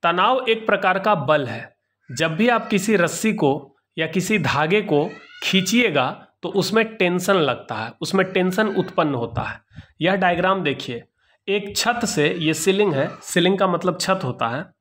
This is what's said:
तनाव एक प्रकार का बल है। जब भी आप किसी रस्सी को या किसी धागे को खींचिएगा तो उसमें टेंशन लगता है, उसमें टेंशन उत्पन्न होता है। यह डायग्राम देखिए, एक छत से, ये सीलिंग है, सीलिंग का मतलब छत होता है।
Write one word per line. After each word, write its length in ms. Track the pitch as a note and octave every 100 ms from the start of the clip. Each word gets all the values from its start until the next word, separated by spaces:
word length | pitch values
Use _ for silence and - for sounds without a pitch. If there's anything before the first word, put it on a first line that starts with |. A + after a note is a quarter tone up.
तनाव 420 | E3+ F3 G3+ C4 B3
एक 180 | A3+ -
प्रकार 320 | G3+ F#3+ F#3+
का 160 | G3+ G3+
बल 300 | C3+ D3+ B2+
है। 280 | A2 - _ _ _ _
जब 260 | C3 D#3+ D#3+
भी 120 | A#3
आप 200 | A3+ A3+
किसी 280 | G3+ F#3+ G#3
रस्सी 360 | E3+ - A3
को 160 | G#3+ D3 D3 - _ _ -
या 100 | D#3+
किसी 300 | F#3 F3+ G#3+
धागे 400 | C#3 C#3 D#3 G3+
को 220 | G#3 D3 E3+ - - -
खींचिएगा 640 | - F#3+ F#3 A3+ A#3 C#3+ B2+ F#3+ - _
तो 60 | E3+
उसमें 340 | G3 F3 A3 A3 -
टेंशन 380 | F3+ F3 F3+
लगता 400 | F#3+ D3 A#2+ -
है, 180 | A2 A2+ -
उसमें 240 | E3 F#3+ F#3
टेंशन 360 | F#3 F#3 F#3 A3
उत्पन्न 460 | G3+ F3+ - D#3
होता 280 | C3 A#2 A#2+
है। 180 | A2 - _ - - _
यह 140 | D#3+ G3
डायग्राम 460 | F#3 F3 F#3 F#3+
देखिए, 400 | D#3 C3 - A#2+ - _ _ _ -
एक 280 | G3+ G3+ G3+
छत 280 | A3+ A#3
से, 240 | A3 - D3
ये 240 | F3+ D#3
सीलिंग 400 | D#3 - F#3+ G#3
है, 140 | C#3 - -
सीलिंग 360 | - - F3 F#3+
का 80 | G3
मतलब 320 | E3+ F#3 F3
छत 200 | - F#3+
होता 240 | C3+ A#2+ A#2
है। 160 | B2+ F3+ _